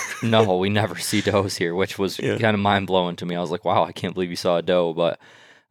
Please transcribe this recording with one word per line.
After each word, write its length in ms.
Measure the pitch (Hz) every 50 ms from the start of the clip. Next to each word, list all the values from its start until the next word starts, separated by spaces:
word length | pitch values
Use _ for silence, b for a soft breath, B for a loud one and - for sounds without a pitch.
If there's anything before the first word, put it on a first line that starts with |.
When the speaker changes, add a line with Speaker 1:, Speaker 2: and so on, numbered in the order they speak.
| - -
Speaker 1:
<laughs> 160 | - - -
Speaker 2:
No, 320 | 113 113 110 110 101 92 90
we 120 | 92 101
never 260 | 104 104 104 107 -
see 260 | - - - - 104
does 360 | 98 104 95 101 95 98 - -
here, 180 | 92 85 85
which 240 | 90 95 90 - -
was 180 | 98 92 - -
Speaker 1:
Yeah. 200 | - 131 104 107
Speaker 2:
kinda 200 | 113 110 107 101
mind-blowing 600 | 101 101 101 98 98 87 92 95 90 90 87 -
to 80 | -
me. 100 | 87 87
I 60 | 87
was 100 | 87 80
like, 140 | 82 90 -
"Wow, 180 | 85 95 107 85
I 80 | 82
can't 220 | 92 - - 95 85
believe 160 | 92 92 90
you 60 | 87 85
saw 200 | - 92 87 85
a 40 |
doe." 320 | 85 82 92 90 87 85 82
But, 260 | 80 85 82 - - B B B B B B B B B B